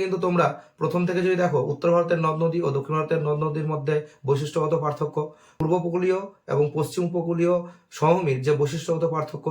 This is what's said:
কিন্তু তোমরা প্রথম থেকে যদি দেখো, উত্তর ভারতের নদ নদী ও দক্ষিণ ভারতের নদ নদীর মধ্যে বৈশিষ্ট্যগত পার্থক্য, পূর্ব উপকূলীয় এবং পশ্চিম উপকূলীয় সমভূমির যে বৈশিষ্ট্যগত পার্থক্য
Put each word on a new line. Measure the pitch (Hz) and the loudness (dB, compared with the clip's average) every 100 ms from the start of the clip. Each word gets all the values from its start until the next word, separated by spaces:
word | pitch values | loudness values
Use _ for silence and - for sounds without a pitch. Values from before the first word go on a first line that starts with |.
কিন্তু | 190 185 180 | -2 0 0
তোমরা | 175 147 - - - | 2 2 0 -12 -4
প্রথম | 160 175 175 | -2 0 0
থেকে | 180 185 | 2 2
যদি | 180 | 2
দেখো, | 180 143 147 | 2 2 0
উত্তর | 139 170 | 0 2
ভারতের | 170 170 170 | 4 4 2
নদ | 160 156 | 0 0
নদী | 165 170 165 | 0 0 0
ও | 139 | -2
দক্ষিণ | 135 156 | -2 -2
ভারতের | 156 160 147 | 0 0 0
নদ | 147 | 0
নদীর | 156 151 151 | -2 -2 -2
মধ্যে | 151 139 151 147 - 135 | -2 0 -2 -2 -6 0
বৈশিষ্ট্যগত | 139 151 165 151 160 | 0 0 -2 0 0
পার্থক্য, | 147 147 151 - 151 - - - | 0 -2 -4 -4 -6 -8 -12 -4
পূর্ব | 156 180 | 0 0
উপকূলীয় | 170 175 185 190 196 - - | 0 0 0 0 -4 -12 -2
এবং | 139 147 147 | 0 2 0
পশ্চিম | 156 - 170 | -4 -2 -2
উপকূলীয় | 175 170 170 175 180 175 - _ - | -2 -2 0 2 2 -2 -14 _ 0
সমভূমির | 151 180 160 127 131 | 4 4 2 0 2
যে | 139 | 2
বৈশিষ্ট্যগত | 147 160 - 165 165 | 0 -2 -4 -2 0
পার্থক্য | 156 151 147 160 | -2 -4 -6 -6